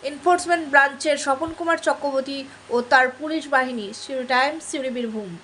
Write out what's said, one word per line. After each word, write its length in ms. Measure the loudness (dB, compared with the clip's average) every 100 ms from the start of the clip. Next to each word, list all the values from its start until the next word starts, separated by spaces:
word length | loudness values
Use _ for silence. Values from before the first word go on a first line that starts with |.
এনফোর্সমেন্ট 600 | -8 -2 2 2 4 0 4
ব্রাঞ্চের 440 | 4 4 2 -2 0 0
স্বপন 240 | -2 -2 -6
কুমার 220 | -2 0 0
চক্রবর্তী 520 | -2 -2 -2 -4 -8 -10 -16 -4 -2
ও 20 | 4
তার 140 | 4 4 0
পুলিশ 240 | -4 -4 0 2
বাহিনী। 300 | 2 -4 -8 -10
সিউড়ি 260 | -8 -8 0
টাইমস, 280 | 2 2 -2 -8
সিউড়ি 220 | -6 -4 -4
বীরভূম। 340 | -4 -6 -8 -12